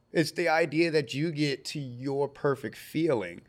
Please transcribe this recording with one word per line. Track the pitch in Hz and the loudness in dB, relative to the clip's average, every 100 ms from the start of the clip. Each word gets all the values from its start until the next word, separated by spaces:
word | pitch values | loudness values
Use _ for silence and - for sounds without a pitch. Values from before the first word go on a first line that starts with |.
| _ | _
It's | 170 151 | 0 0
the | - 170 | 0 2
idea | 156 165 151 170 | 4 4 2 2
that | 151 123 | 2 0
you | 131 165 | -2 -2
get | 147 147 135 - | 0 0 -2 -6
to | 151 | -8
your | 131 120 135 139 139 | -8 -8 -4 -2 -2
perfect | - 147 131 110 - | 0 0 0 -4 -10
feeling | - 151 160 120 87 87 | -6 0 2 2 -2 -10